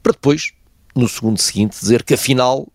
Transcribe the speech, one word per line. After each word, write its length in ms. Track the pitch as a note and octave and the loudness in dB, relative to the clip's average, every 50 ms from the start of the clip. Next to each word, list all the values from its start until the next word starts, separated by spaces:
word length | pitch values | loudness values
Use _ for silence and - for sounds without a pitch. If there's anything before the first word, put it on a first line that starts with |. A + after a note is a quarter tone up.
para 120 | _ - - | _ 0 0
depois, 400 | - - C#3 D3 D#3 - - - _ _ _ _ _ _ _ _ | 2 2 0 0 0 -2 -10 -12 _ _ _ _ _ _ _ _
no 140 | B2+ A#2+ A2 | -2 -2 0
segundo 280 | - - A2+ A2 A2 | -2 -4 -2 -2 -2
seguinte, 400 | F#2+ - - - F#2+ G#2+ G#2 - | 0 -2 -4 0 -2 -2 -2 -2
dizer 240 | - F#2 G2 A#2 A#2 | -6 0 2 2 2
que 120 | - - C3+ | 2 0 -2
afinal 520 | - - - C3 B2+ B2+ B2+ C3 C3+ - - | 0 2 0 2 2 2 0 0 -2 -6 -12